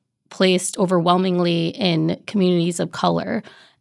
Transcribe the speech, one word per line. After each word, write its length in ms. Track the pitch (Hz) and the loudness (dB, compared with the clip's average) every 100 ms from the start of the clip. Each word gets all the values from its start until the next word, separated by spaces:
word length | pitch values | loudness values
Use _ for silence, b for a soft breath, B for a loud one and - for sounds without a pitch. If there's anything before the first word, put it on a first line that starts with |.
| _ _ _ | _ _ _
placed 480 | - 190 180 - - | 0 2 2 -2 -2
overwhelmingly 880 | 185 185 170 180 190 180 175 170 165 | 0 2 2 2 2 0 0 0 -2
in 540 | - 190 165 160 170 - | -2 -2 0 0 -2 -4
communities 520 | 208 185 175 170 175 | 0 2 2 0 -2
of 140 | 170 | -6
color. 500 | - 180 170 165 226 - B B B | -2 -2 -2 -4 -6 -8 B B B